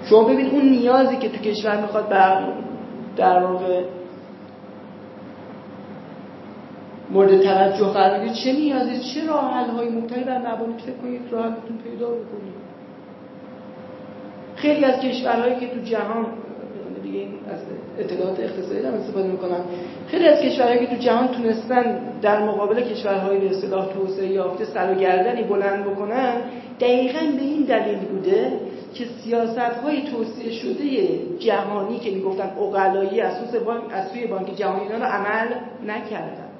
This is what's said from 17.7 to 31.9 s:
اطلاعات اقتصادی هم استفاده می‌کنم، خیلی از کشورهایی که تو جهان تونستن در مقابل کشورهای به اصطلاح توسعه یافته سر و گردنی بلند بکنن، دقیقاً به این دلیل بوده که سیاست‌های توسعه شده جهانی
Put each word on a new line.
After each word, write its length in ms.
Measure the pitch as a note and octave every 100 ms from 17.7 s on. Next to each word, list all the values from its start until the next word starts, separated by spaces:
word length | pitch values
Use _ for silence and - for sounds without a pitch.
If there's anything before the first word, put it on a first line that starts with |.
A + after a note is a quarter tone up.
| E2+ - -
اطلاعات 420 | - F3+ F#3 F#3+
اقتصادی 460 | A3 G3 F#3 G3+ B3+
هم 80 |
استفاده 340 | A3 F#3+ G3 F#3+
می‌کنم، 320 | F3+ F3+ F3 F3+ - - - -
خیلی 200 | F4 E4
از 120 | D4
کشورهایی 460 | C4+ C4+ A#3+ A#3+ A#3+
که 0 |
تو 100 | A#3+
جهان 320 | B3 A3+ B3+
تونستن 680 | B3+ A3+ A3 - B3 A#3 G#3 - -
در 200 | G#3 G#3
مقابل 360 | G#3 G3 G3+ A3
کشورهای 580 | A#3 G3+ G3+ G3 F#3+ G3
به 120 | F#3+
اصطلاح 360 | F#3+ F#3+ F#3+ F#3+
توسعه 340 | F#3+ F#3+ F#3+ F#3
یافته 380 | G3 F3+ D3+
سر 280 | A3 G#3+ F#3
و 20 |
گردنی 480 | F#3+ F#3 F#3 A#3 A#3+
بلند 420 | G3 G3+ G3 G3
بکنن، 480 | G3+ G3 G#3 B3 B3+ A#3+ - - - -
دقیقاً 380 | B3 B3+ B3+ D#4 D#4 C4
به 60 |
این 200 | C#4 D4+
دلیل 360 | B3+ A3 G#3+ G3+
بوده 540 | F#3 F#3+ F3 G#3 B3+ - - - -
که 100 | - A#3 -
سیاست‌های 760 | A3+ A#3 A3+ A3+ A#3+ A#3 C#4+ C#4+
توسعه 480 | - A#3 A3 - A3+
شده 560 | A3+ B3 - C#4+ B3+ E3 - - -
جهانی 600 | A3+ G3 G3+ G#3 G3